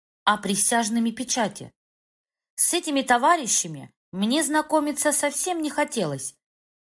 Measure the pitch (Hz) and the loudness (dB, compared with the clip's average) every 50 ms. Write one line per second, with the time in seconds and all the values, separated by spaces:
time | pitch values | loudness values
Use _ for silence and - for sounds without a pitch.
0 | _ _ _ _ _ - 214 208 - 190 202 - - - 240 233 233 208 226 233 | _ _ _ _ _ 0 0 2 0 -2 -2 0 2 2 2 2 2 2 0 0
1 | 226 233 226 - 254 - - 254 220 180 - - - - - _ _ _ _ _ | 0 -2 -2 -4 -6 -4 -2 -2 -2 -2 -4 -8 -14 -16 -18 _ _ _ _ _
2 | _ _ _ _ _ _ _ _ _ _ _ - - - 320 349 - 311 285 269 | _ _ _ _ _ _ _ _ _ _ _ -2 0 0 0 0 -2 0 0 0
3 | - 240 247 240 247 311 349 330 262 196 - - - 170 156 139 131 - _ _ | 2 4 2 4 6 4 4 4 2 0 0 0 -2 -4 -8 -10 -12 -16 _ _
4 | _ _ - 185 208 226 254 320 302 262 302 311 302 311 311 311 294 294 285 - | _ _ -4 -2 0 0 2 0 0 2 0 0 0 2 2 2 2 0 -2 0
5 | - 302 294 - - 285 285 - - 370 359 330 302 294 - 294 294 294 - 233 | 0 2 2 2 0 0 -2 -2 -2 -2 -2 -2 -4 -4 -2 -2 -2 -2 -2 -4
6 | 180 151 139 139 - - - _ _ _ _ _ _ _ _ _ | -2 -2 -4 -6 -8 -10 -12 _ _ _ _ _ _ _ _ _